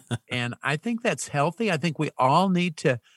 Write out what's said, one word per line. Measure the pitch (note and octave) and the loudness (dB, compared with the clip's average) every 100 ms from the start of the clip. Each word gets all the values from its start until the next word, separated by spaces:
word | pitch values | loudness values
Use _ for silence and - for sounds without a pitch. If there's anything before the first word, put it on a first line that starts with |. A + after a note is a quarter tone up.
| - A#2 - | -2 -8 -6
And | B2 A#2+ - | -6 -4 -4
I | - D3+ | -2 -2
think | A#3 A#3 | -2 -2
that's | A3 D3+ - | -2 -2 -4
healthy. | D3 D3+ - A3+ | -2 0 0 -2
I | D#3+ | 0
think | E3+ D3 | -2 -2
we | C#3+ - | -4 2
all | B2+ D#3 G3 | 4 4 4
need | F3 F3+ D#3 | 2 0 0
to | D3+ A#2+ - | 0 0 -6